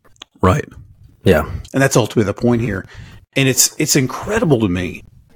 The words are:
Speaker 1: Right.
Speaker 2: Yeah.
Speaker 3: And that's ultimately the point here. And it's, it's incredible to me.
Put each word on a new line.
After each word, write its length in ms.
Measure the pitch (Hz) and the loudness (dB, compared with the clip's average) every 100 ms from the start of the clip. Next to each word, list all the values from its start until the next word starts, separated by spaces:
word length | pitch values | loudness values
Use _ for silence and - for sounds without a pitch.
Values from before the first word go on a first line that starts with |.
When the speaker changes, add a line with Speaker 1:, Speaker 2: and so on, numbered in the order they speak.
| _ - - _ | _ -20 -20 _
Speaker 1:
Right. 220 | 92 - - - - - - _ 104 | 2 2 -2 -12 -20 -20 -20 _ 2
Speaker 2:
Yeah. 180 | 78 73 - - | 2 0 -8 -6
Speaker 3:
And 80 | 135 | 0
that's 140 | 135 151 | 2 2
ultimately 260 | 110 - | 0 0
the 100 | 98 | -2
point 280 | 101 120 120 | 0 0 0
here. 240 | 113 95 - - - - _ - | -2 -6 -10 -18 -20 -20 _ 0
And 120 | 135 | 0
it's, 280 | 123 - - | 2 0 -2
it's 160 | 151 156 | 0 0
incredible 640 | 131 - - 214 202 123 | 0 -4 -4 -2 2 2
to 60 | 107 | 2
me. 320 | 90 87 - - - _ | -2 -4 -8 -18 -20 _